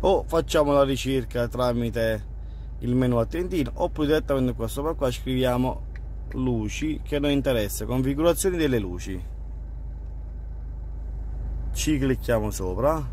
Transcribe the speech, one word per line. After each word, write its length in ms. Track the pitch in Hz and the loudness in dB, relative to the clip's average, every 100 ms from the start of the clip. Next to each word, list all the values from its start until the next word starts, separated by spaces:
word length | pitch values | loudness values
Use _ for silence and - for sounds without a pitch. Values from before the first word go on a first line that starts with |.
o 220 | 185 185 - | 4 4 2
facciamo 420 | 165 143 165 147 | 0 2 4 6
la 140 | 143 | 6
ricerca 640 | 139 131 127 135 113 120 120 | 4 2 0 0 0 -2 -2
tramite 760 | 123 123 120 120 110 113 110 - - - - - - | 2 2 2 0 2 2 0 -4 -10 -10 -10 -10 -6
il 160 | 120 | 0
menu 220 | 123 127 120 | 2 4 4
a 100 | 113 | 2
tendina, 460 | 160 180 180 131 | 0 -2 0 0
oppure 320 | - 180 151 151 | 0 -2 0 2
direttamente 460 | 156 156 139 127 | 2 2 2 2
qua 160 | 117 113 | 0 -4
sopra, 260 | - 147 | -2 -4
qua 160 | 165 139 | 0 -2
scriviamo 760 | 123 131 131 127 123 127 - - - - - - | -2 -2 2 2 2 0 -2 -8 -8 -8 -8 -8
luci 680 | - 127 117 107 - 156 151 | -2 0 0 -2 -2 -2 -4
che 160 | - 147 | -2 0
non 140 | 143 | 2
interessa, 520 | 143 135 123 104 - | 2 4 2 2 -2
configurazioni 720 | 110 127 131 139 170 165 196 175 | -2 0 0 4 4 4 2 2
delle 220 | 151 123 | 2 2
luci, 420 | 95 87 95 90 87 - - - - - - - - - - - - - - - - - - - - - - - - | 0 -4 -6 -6 -8 -10 -10 -10 -8 -8 -8 -8 -8 -8 -10 -10 -8 -8 -8 -8 -8 -8 -8 -6 -6 -6 -4 -4 -4
ci 260 | - - 151 | -2 0 2
clicchiamo 500 | 135 127 - 117 107 | 2 2 2 2 2
sopra 520 | 95 92 90 131 160 131 | -2 -2 2 2 2 -2